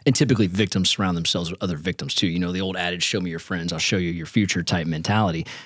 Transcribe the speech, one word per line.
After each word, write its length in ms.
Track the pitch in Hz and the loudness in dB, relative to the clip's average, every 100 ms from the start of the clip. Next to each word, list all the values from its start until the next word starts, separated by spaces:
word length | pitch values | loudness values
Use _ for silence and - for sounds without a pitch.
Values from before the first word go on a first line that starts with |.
| - | 2
And 80 | 127 | 4
typically 320 | 143 113 98 | 4 4 4
victims 420 | 92 101 95 90 | 2 2 2 0
surround 260 | - 98 85 | 2 0 0
themselves 360 | 82 90 85 | 0 -2 -4
with 100 | 90 | -4
other 160 | 98 78 | -4 -4
victims 380 | 80 - - - | -4 -6 -4 0
too. 100 | 95 | 0
You 140 | 82 | 0
know, 120 | 87 | -2
the 100 | 90 | -2
old 140 | 95 92 | -4 -2
adage, 280 | 87 90 | -2 -2
"Show 180 | - 104 | -2 -2
me 80 | 90 | -2
your 80 | 82 | -6
friends, 320 | - 92 87 | -6 -4 -4
I'll 60 | 80 | -2
show 200 | - 98 | 0 0
you 120 | 87 | 0
your 160 | 85 80 | -4 -2
future" 380 | - 98 92 | 2 2 2
type 240 | 82 90 80 | 0 0 0
mentality. 580 | 78 82 107 101 82 80 - | -2 0 2 2 0 -4 -10